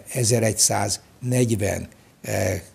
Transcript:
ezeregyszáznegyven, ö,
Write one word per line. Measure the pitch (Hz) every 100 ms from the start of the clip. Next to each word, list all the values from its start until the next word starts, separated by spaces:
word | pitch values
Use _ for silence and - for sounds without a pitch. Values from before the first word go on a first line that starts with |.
| -
ezeregyszáznegyven, | 135 113 120 110 101 - 101 101 - - - 123 127 120 110 98 87 85 - - _
ö, | - 101 98 92 -